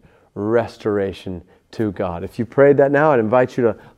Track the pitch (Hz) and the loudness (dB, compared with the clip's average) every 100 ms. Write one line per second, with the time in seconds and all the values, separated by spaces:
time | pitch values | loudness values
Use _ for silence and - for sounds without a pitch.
0 | _ _ _ 104 104 117 113 - 107 101 | _ _ _ -10 -2 -2 -2 -6 -4 -4
1 | 98 87 98 87 - _ _ - 107 92 | -4 -8 -12 -14 -16 _ _ -6 -6 -4
2 | 95 85 95 - 110 - 143 139 139 139 | -8 -8 -12 -10 -4 2 4 4 2 2
3 | 156 131 110 127 127 - 117 101 - | 2 2 2 2 0 0 -2 -2 -14